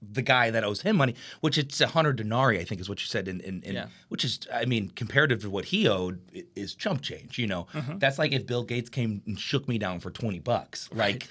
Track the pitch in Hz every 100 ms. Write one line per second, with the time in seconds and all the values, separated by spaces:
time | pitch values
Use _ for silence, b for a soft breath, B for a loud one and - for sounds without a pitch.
0 | 104 113 117 127 117 113 104 101 202 202
1 | 127 B B B 156 151 139 - 127 165
2 | 151 120 107 120 131 92 90 92 95 -
3 | - 107 95 90 - 90 95 120 101 B
4 | - 214 120 - - 120 123 113 98 -
5 | 110 139 147 110 101 98 - 202 151 95
6 | 92 92 - - - 98 98 - 208 147
7 | - 71 - - 110 90 82 151 131 165
8 | 135 139 151 135 98 123 117 120 117 131
9 | 113 101 107 95 - 135 - 113 95 87
10 | 92 - 113 87 95 104 - - - 110
11 | 101 123 -